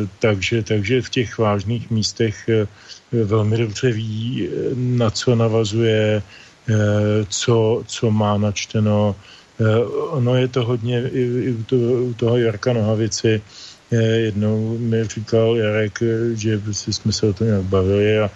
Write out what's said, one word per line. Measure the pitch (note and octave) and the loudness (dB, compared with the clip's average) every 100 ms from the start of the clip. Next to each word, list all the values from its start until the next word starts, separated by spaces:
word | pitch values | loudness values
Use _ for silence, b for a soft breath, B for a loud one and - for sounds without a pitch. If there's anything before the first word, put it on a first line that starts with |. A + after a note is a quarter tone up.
| G2+ - | -4 -2
takže, | A2 G2 F#2 A#2 | 0 0 -2 -2
takže | G#2+ G#2+ G2 B2+ | -2 -2 0 -2
v | - | -2
těch | C3 G#2+ - | -4 -2 -2
vážných | G#2+ G#2 G2 A#2 - | 0 0 -2 -6 -4
místech, | A2 G2+ - A2+ - - | -2 -2 -2 -4 -2 0
e, | A2 G#2 B B B - | 0 0 B B B -4
velmi | A#2 G#2 A2 G#2 A2+ | -2 0 2 2 0
dobře | A2 F#2+ B2+ | -2 0 0
ví, | A2 A2+ G#2+ A#2 C3 - | 0 -4 -4 -4 -4 -4
e, | - - | -4 -4
na | B2 B2 B2 A2 | -2 0 2 0
co | - - | 0 2
navazuje, | A#2 A2+ A2+ G#2+ A2 A2+ G#2+ G#2+ G#2+ | 2 2 2 0 0 2 2 2 0
e, | G#2 - - - - G#2+ G#2 G#2 G#2 G#2+ G2 | -4 -16 -20 -10 -2 0 2 2 2 0 -2
co, | - - A#2 A2 A2+ - | -2 2 2 2 0 -4
co | - A#2 | -2 0
má | G#2+ G#2 G2+ | 2 2 2
načteno. | G#2 G2+ - A2 G#2+ G#2 G#2 G2 B B B - | 0 -2 -4 0 2 2 0 -2 B B B -2
E, | A2 A2 G#2+ - D3+ | 2 2 0 -2 -4
ono | D3 A#2+ B2+ | 0 2 2
je | B2+ | 2
to | C3 | 0
hodně | A#2 B2 A#2+ A#2+ B2+ | 0 -2 -2 -2 -2
i, | B2 | -2
i | B2 B2 A#2 | 0 0 -2
u | A2+ | -4
to-, | A2 B2+ A#2+ B2 | 0 0 2 0
u | B2+ | -2
toho | A2+ A#2 A#2+ | 0 0 2
Jarka | A2+ G#2 B2+ | 0 0 -2
Nohavici. | A#2+ G#2+ A2 A2 - A2+ G#2+ - B B B - | 0 0 0 -2 0 0 0 -4 B B B -2
E, | A#2 | 0
jednou | A2+ A2+ A2+ G2+ G#2+ A2 A2 A#2 | 2 2 0 0 0 0 -2 -2
mi | A#2 A2+ | 0 0
říkal | G#2+ A2 G#2+ A2+ A2+ A#2 | -2 -6 0 2 4 2
Jarek, | G#2+ G#2+ G#2 - | 0 0 -2 -2
e, | A#2 A2+ A#2 A2+ | 0 0 -2 -2
že | A2 G#2 G#2+ | -2 -2 -2
si | G2+ - | -6 -6
jsme | G2+ A2+ | -4 -2
se | - G#2+ | 0 0
o | |
tom | F#2 A2+ | 2 0
nějak | G2 | 0
bavili | F#2+ G2 F#2 G2+ G#2 G#2+ | 2 2 2 2 2 2
a | G2+ | 0